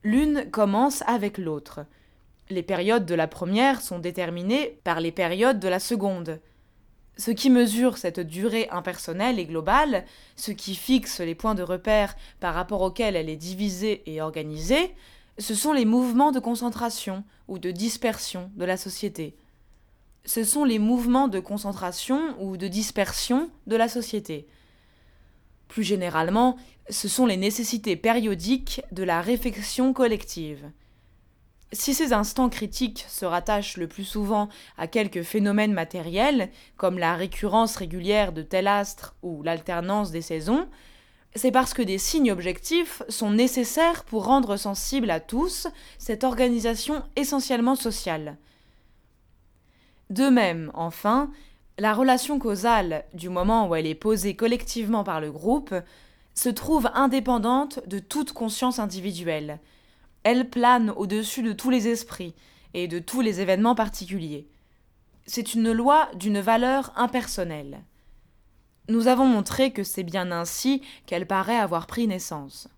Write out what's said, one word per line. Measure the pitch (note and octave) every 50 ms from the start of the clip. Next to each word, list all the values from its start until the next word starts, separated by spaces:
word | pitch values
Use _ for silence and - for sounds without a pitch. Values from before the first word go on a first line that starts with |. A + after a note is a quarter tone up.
L'une | _ G#3 G#3+ C4 D4+ D4+ D4 C#4+ - -
commence | - A3 G#3+ G3+ G3 G#3+ B3+ C#4+ C4+ - -
avec | - A#3+ A#3 G3+ G3+ G3+ -
l'autre. | F#3 D#3+ D#3 D3 - - - - D3 - _ _ _ _ _ _ _ _ _ _ _ _
Les | F#3+ F3+
périodes | E3+ F3 G3 F3 F3+ G3+ A3+ A#3 G3
de | E3 F3
la | E3 D#3+ D#3+
première | - - F3+ E3+ G3 A3 B3+ C#4 C4+ A3+
sont | - - F#3 F3
déterminées | E3 F3 F3 F3+ F3+ E3 E3+ F3 F3 F#3+ A#3 C#4 D4 - - - _
par | F3+ E3+ E3
les | E3 E3
périodes | E3 - F3+ E3 F3 F#3+ A3+ B3+ C4+ G3+
de | F#3 F#3+
la | F3+ F#3+
seconde. | G3 - B3 G#3+ G3 G3+ F#3+ F3 E3+ D#3+ D#3 D#3+ _ _ _ _ _ _ _ _ _ _ _ _ _ _ _
Ce | - - A3+
qui | A#3 - - C4+
mesure | B3+ B3 A#3+ A3+ G#3 A#3 B3 B3+ -
cette | - - F3+ E3+ F#3
durée | F3 D#3+ D#3 F3+ G3 A3+ G#3 A#3 A3+ -
impersonnelle | F3 F3+ F3 F#3 F3 F3 - - E3 F3+ G3+ B3 B3+ G#3
et | F3
globale, | D3+ E3 D#3+ D#3 F#3 G#3 C#4 D#4 D4 B3 F#3 - - - - - - _
ce | - - -
qui | G3+ - - G3 F#3+
fixe | - - - C4 B3+ - - - -
les | F3 E3 E3
points | D#3+ - A3 G#3+
de | F#3
repère | F3+ E3 F#3 F3 - A3 G#3+ G#3+ G3+ G3 - - - - - -
par | - F3
rapport | D#3+ E3+ F3+ F3+ G#3 G3
auxquels | F#3 F#3 F3+ - A#3 G#3+ F#3+
elle | E3+ D#3+ D#3
est | D#3
divisée | D3+ D#3+ F3 F#3 F#3 G#3 G3+ F#3 F3+ G3+ A3 G#3 - -
et | D#3+ D#3 D#3
organisée, | D#3 D#3 D#3+ D#3+ D#3 D3+ D3+ D#3 D#3+ F3 B3+ D4+ F4 F#4 - - - - - - _ _ _ -
ce | G#3 - A3
sont | G3+ - D4+
les | D#4 C#4 A#3
mouvements | G#3+ A3+ B3 B3+ B3 A#3 B3 C#4+ D4+
de | C4+ C4
concentration | - A#3 A#3+ A3+ A#3+ A#3+ A3 G#3+ A#3+ A#3 A#3 - - G#3 F#3+ F#3+ G3+ - _ _ _
ou | - F#3+ F3+
de | E3+ F3+
dispersion | F3+ F3 G#3 A#3 A3 - - A#3 A3 A3 - - - F#3 F3+ F#3+ G3+
de | G#3 F3+
la | F3+ F#3
société. | F#3+ - G3 F#3 - - G3+ G3+ - D#3+ D3+ - _ _ _ _ _ _ _ - _ _ _ _ _ _ _ _ _ _
Ce | - - A3+ A3+
sont | G3+ - D4 D4
les | C4 A3+ G#3+
mouvements | G#3 A3 B3 B3 A#3+ A#3+ B3 C4 C#4 C4+
de | F#3+ F#3+
concentration | F#3 - G3+ G#3 G#3 G3+ G3 F#3+ F#3+ F3 F3+ - - - B3+ C#4+ D#4+ D#4+ B3+ -
ou | F#3+ F#3+ F#3
de | F3+ F#3 G3
dispersion | F3 G#3 A3 G#3 - A3 G3 F#3 - - - - B3 C4 D#4+ E4 - - _
de | - G#3+
la | A3+ A3+ A#3
société. | - B3 A3+ - - G#3 G#3 - D#3+ C#3+ D3 _ _ _ _ _ _ _ _ _ _ _ _ _ _ _ _ _ _ _ _ _ _ _ _ _
Plus | - A3+ G#3+
généralement, | F3 G#3 G3 F3+ F3 D#3+ D#3+ D#3+ E3+ G3 A3 B3 B3+ B3+ B3+ - - - _ _ -
ce | G#3 - - G3+
sont | - - B3+
les | A#3 G3
nécessités | F#3 F#3+ G#3 G#3 - A#3 G#3+ - A3+ - A3 F3+
périodiques | D#3+ - A3+ A#3 B3 A3 A3 G3 E3+ E3 G3+ C4 C4 - - - - - -
de | F#3 F3+
la | F#3+ F3+ E3+ E3
réflexion | F3 G3 B3 A#3 A3 B3 G3 G#3 G#3 - - - B3+ C4+
collective. | C4 - C4 A#3 A3 G3+ - - - E3+ D#3+ D3+ D3+ C#3 C#3+ D3 D3+ _ _ _ _ _ _ _ _ _ _ _ _ _ _ _ _ _ _ _
Si | - - - - -
ces | - D#4+ C#4
instants | A#3+ G#3 G#3+ G#3+ - - B3+ A#3+
critiques | A#3 - G#3+ G3+ - - B3+ A#3+ G#3 - - -
se | - - G3+
rattachent | F3+ E3 F3 F3 - G#3+ G3+ G3+ - -
le | F#3 E3+ E3
plus | - - G3
souvent | G3 - G#3+ G#3 G3 G#3+ G#3 G#3 G#3 - - - - _ -
à | E3
quelques | E3 - A3+ G#3+ G3+ - F3
phénomènes | E3+ - - G#3+ G3+ G3+ G3+ G#3 G#3+ G#3
matériels, | G#3 F3+ E3 E3 - F#3 D#3+ E3+ E3+ F#3+ A3+ C#4+ D4 B3+ F#3+ - - - - - _
comme | - - F#3 F3+ F3+
la | F3 E3 F3
récurrence | E3 F#3 F#3+ - - - G#3 F#3 A3 A3+ A3 -
régulière | - G3 E3 E3 F3+ E3+ F#3+ G#3 G#3+ G#3 F#3
de | E3 D#3+
tel | D#3 - - F#3 F#3+ G3
astre | G3+ G#3 G3+ G3+ - - - - - -
ou | - F3+ E3 D3
l'alternance | D3 E3 E3 E3 D#3+ - F3+ E3+ E3+ F#3 G3 G#3 G#3 F3+
des | D#3+ E3
saisons, | D#3+ - E3 D#3+ D#3 F3 A#3 D4 F4+ - - - - - - - _ _ _ _ _ _ _
c'est | A3 - B3+
parce | G#3 C4 - - -
que | -
des | A#3+ F#3+ F#3+ F#3+
signes | - - - D#4+ C#4 A#3
objectifs | G3+ F3 F3 F3+ F#3 - - - D#4+ F4 E4+ E4 - - - -
sont | A3+ - A3+ G#3
nécessaires | G#3 A3 B3 B3+ B3 C4 A#3+ A#3 - D#4 D#4+ E4+ E4+ - -
pour | - - A3 F#3+
rendre | G#3 C4 C#4 B3+ A3 G3+
sensible | G3+ - G#3 G3 - - - C4+ C#4 A#3 G#3
à | E3 D#3+
tous | D#3+ - A3 B3 D#4+ F#4 F4+ - - E4+ - - - - - -
cette | - - A3 A3 -
organisation | C4 B3 A3 B3+ B3 A#3+ A#3 G#3+ A#3 A3+ A3 - - D4+ D4 - - -
essentiellement | - C#4+ C4+ D4 C4+ C4 - C4 A#3 A#3 B3 C4+
sociale. | C4 - A#3 G#3 - - F#3 D#3+ D#3 D#3 D3+ D3 - _ _ _ _ _ _ _ _ _ _ _ _ _ _ _ _ _ _ _ _ _ _ _ _ _ _ _ _ _ _ _ _ _ _
De | G3 G3+ C4+ C#4
même, | B3+ B3 G#3+ F#3 E3+ E3 D#3+ D3+
enfin, | - - E3 E3+ E3 - - G#3 A3+ C4 D4 C#4+ - - - - - _ _ _ _ -
la | G3+ G#3+
relation | G#3+ G#3 C4 C4 B3+ B3+ - - D4 C4+
causale, | - - G3+ F#3+ F#3+ A#3 A#3 G#3+ F#3 E3+ D#3+ D3+ - -
du | - F3 E3 F#3
moment | F#3 F3 F3+ G3+ A3+ A3+ G#3+ F3+
où | E3
elle | D#3+ D#3+
est | D#3 D#3
posée | D#3 - G#3+ A3 G3+ F3+ G3+ F#3+
collectivement | - A3+ A3+ A#3+ A#3+ - - - A#3 A3+ G3+ A3+ G#3+ G3+
par | F#3+ E3+ D#3
le | D#3 D3+
groupe, | C#3+ D3+ D#3 G#3 B3+ D4+ C#4 - G3 F3+ F3 - - - - - _ _ _ _ _
se | - - B3
trouve | G#3+ - - - D#4+ D#4 A#3 B3+ -
indépendante | B3 C#4 C4+ A#3 C4+ G#3+ B3+ B3 A#3 G3+ A#3 B3 C4+ D4 C#4 - B3+ -
de | F3+ F#3+ G3
toute | - _ - D4 D4 -
conscience | - - A#3 A3 G#3+ - B3 B3+ A#3+ -
individuelle. | G#3+ G3+ F3 F#3+ F3+ G#3 F3+ E3+ F3 E3+ D#3+ D#3 D3+ D3+ D3+ D3+ _ _ _ _ _ _ _ _ _ _ _ _
Elle | _ A3 A#3+ B3 B3+ B3
plane | - B3 A#3+ A#3+ B3+ B3 A3+ G#3+ -
au-dessus | - G#3 F#3+ G3 G#3+ A3 G#3+ - -
de | A#3 A3+
tous | G#3 - - B3+
les | C4 B3 G3+ A#3
esprits | A#3 A#3 A#3 - - - F#3 E3+ E3 _ _ _ _ _ - -
et | - F3 F3+ F3
de | E3 F3
tous | E3+ - - B3+
les | B3+ A3 G3 F3
événements | G3 F3+ F#3+ F#3 G#3+ A#3 B3
particuliers. | A3 A3 G3+ - - G3 F3 F#3+ G3 D#3+ D#3 D3 C#3+ D3+ - _ _ _ _ _ _ _ _ _ _ _ _ _ _ _
C'est | - - A#3+ A3+ - -
une | A3+ A3+ A3+
loi | A3+ A3+ A#3+ C4+ C#4+ D#4 D#4 - -
d'une | F#3 F3+ G#3+ G#3 G3+
valeur | G3 A3 A3+ A3+ B3 B3+ C4 C#4 C4 - -
impersonnelle. | - A#3+ A#3+ B3 B3+ A#3 - - - F3+ E3+ D#3 D3+ C#3+ C#3 C#3 - - _ _ _ _ - - _ _ _ _ _ _ _ _ _ _ _ _ _ _ -
Nous | A3 A#3 A3+
avons | B3+ B3+ B3 C4+
montré | C4 A#3+ G#3 G3+ - - - C4+ C4+
que | C4 - G3
c'est | - - -
bien | F#3 E3+ E3 G3 F3+ F3+
ainsi | F3 E3+ E3+ F3 - - - C4 C#4 C4+ C4+ - - - _
qu'elle | - F3+ F3 F#3
paraît | E3+ G3 F#3+ F#3+ F#3+ A#3 A#3+
avoir | G#3 F#3 E3 E3 E3+
pris | - - A#3 A#3
naissance. | A3 F#3+ F#3 - - E3 D3+ C#3 C#3 - - - - _